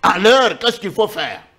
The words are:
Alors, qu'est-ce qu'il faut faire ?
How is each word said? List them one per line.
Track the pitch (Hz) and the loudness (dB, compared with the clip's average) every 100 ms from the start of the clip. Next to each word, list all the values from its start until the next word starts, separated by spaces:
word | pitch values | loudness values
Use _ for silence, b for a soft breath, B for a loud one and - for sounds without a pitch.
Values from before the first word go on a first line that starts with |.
Alors, | 190 180 208 262 240 170 | 0 2 4 4 2 0
qu'est-ce | 240 226 | -4 -4
qu'il | 196 | -8
faut | 156 214 | -2 -4
faire ? | 170 139 95 _ | -2 -8 -10 _